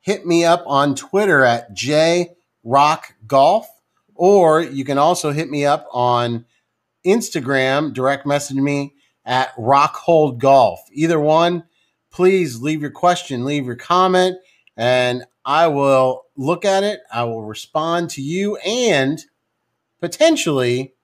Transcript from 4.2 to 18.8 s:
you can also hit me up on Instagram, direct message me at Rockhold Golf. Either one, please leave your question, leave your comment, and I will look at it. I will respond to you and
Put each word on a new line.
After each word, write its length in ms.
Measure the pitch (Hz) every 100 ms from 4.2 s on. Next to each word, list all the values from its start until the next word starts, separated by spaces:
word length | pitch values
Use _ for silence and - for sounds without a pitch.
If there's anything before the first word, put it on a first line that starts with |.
| 180 202 165 156
you 240 | 165 135
can 140 | 131 139
also 340 | 151 175 151
hit 180 | 143 156
me 140 | 147
up 220 | 143 151 -
on 540 | 123 123 120 120 117 120 _ _ _ _ _
Instagram, 880 | 175 220 226 165 127 139 131 139 156
direct 340 | 117 131 139 143
message 300 | 143 139 135
me 380 | 139 143 139 _ _ _
at 300 | - 127 131 -
Rockhold 840 | 113 139 147 - - 165 151 120
Golf. 420 | 135 135 113 85 _
Either 280 | 139 165 165
one, 440 | 147 156 170 175 160 _ _ _ _
please 500 | - 185 190 165 117
leave 200 | 135 156
your 100 | 147
question, 540 | - 175 175 - 131
leave 220 | 127 147 127
your 100 | 120
comment, 600 | - 180 185 185 185 185 _ _ _ -
and 480 | 120 127 123 123 - _
I 240 | - 147 170
will 560 | 139 139 135 131 123 - -
look 280 | 135 170
at 200 | 208 190
it. 160 | 202 208 _
I 120 | 113
will 180 | 120 113
respond 680 | 107 107 - 156 160 170 170
to 120 | -
you 340 | 135 175 202 202
and 680 | 185 233